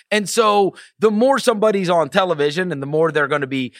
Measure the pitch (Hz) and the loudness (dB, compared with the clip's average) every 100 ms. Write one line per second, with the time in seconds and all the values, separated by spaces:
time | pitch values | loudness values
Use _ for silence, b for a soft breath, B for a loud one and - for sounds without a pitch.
0 | _ 214 190 - 220 208 190 B B _ | _ -4 -2 0 2 2 0 B B _
1 | 220 208 254 269 247 214 214 202 175 175 | 0 2 2 2 0 0 0 0 0 0
2 | 147 196 185 156 147 147 180 143 139 156 | 0 0 0 0 -2 -2 -4 -6 -4 0
3 | 160 151 143 147 135 135 127 | 0 0 0 -2 -2 -4 -6